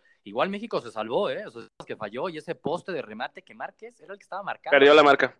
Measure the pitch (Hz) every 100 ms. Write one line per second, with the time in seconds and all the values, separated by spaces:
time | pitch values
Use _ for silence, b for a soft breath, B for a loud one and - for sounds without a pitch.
0 | _ _ - 107 175 202 233 185 117 110
1 | 107 143 196 147 208 117 - _ - 101
2 | 107 113 180 156 151 156 139 165 - 165
3 | 110 110 143 - - 110 156 - 226 _
4 | 165 202 - 185 185 - - 143 135 151
5 | 147 135 131 -